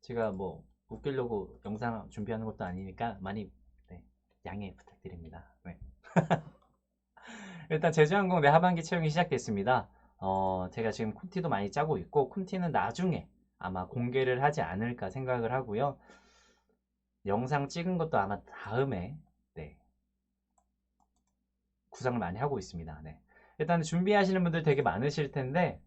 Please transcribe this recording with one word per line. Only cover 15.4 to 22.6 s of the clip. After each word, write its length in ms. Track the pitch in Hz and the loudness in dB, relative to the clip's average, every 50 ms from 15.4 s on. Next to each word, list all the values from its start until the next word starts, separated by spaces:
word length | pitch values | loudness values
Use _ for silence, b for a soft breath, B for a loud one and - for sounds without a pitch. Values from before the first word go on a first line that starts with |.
| 117 113 123 | 0 -2 -2
하고요. 440 | 131 131 113 101 107 135 143 135 b b b b b b b b b b b b b b b _ _ _ _ _ _ _ _ _ _ _ | -2 -4 -2 -2 -2 -2 -2 -4 b b b b b b b b b b b b b b b _ _ _ _ _ _ _ _ _ _ _
영상 400 | 101 98 107 123 131 151 143 139 139 | 0 0 0 0 0 0 0 -2 -2
찍은 300 | - 170 170 180 185 170 | -4 -4 -2 -2 0 0
것도 180 | 165 160 - 117 | -2 0 2 0
아마 180 | 98 98 101 98 - | 0 0 -2 -6 -8
다음에, 720 | - - - - 101 107 120 139 139 120 92 87 101 147 - - _ _ _ _ _ _ | -14 -18 -14 -10 -4 0 0 0 0 0 -4 -4 -6 -10 -12 -16 _ _ _ _ _ _
네, 220 | - 78 73 76 - _ _ _ _ _ _ _ _ _ _ _ _ _ _ _ _ _ _ _ _ _ _ _ _ _ _ _ _ _ _ _ _ _ _ _ _ _ _ _ _ _ _ | -14 -14 -14 -14 -20 _ _ _ _ _ _ _ _ _ _ _ _ _ _ _ _ _ _ _ _ _ _ _ _ _ _ _ _ _ _ _ _ _ _ _ _ _ _ _ _ _ _
구상을 280 | - - 117 127 123 120 | -16 -4 -2 0 0 0
많이 200 | 101 85 90 104 | 0 -2 -2 -2
하고 200 | 127 147 139 | -2 -2 -2
있습니다. 420 | 110 | -4